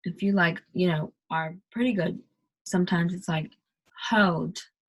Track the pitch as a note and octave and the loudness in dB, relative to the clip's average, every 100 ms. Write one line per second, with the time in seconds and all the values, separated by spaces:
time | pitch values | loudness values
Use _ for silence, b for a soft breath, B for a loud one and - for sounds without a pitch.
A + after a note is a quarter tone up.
0 | - E3+ G3 G3 E3+ F3 - - F3+ D#3 | -10 -4 0 4 2 0 -6 0 2 2
1 | D#3 - _ D#3+ D#3+ F3 - A3+ B3 G3+ | -4 -10 _ -4 -4 -8 -14 -4 -2 0
2 | D#3+ - - _ _ _ - F#3 F3+ F3 | -2 -4 -12 _ _ _ -4 0 2 2
3 | E3+ F3+ - D#3+ D#3 - _ _ _ - | 0 -2 -4 -4 -4 -12 _ _ _ -14
4 | - A3 G3 E3 D#3+ F#3 - _ | 0 4 4 2 -4 -8 -16 _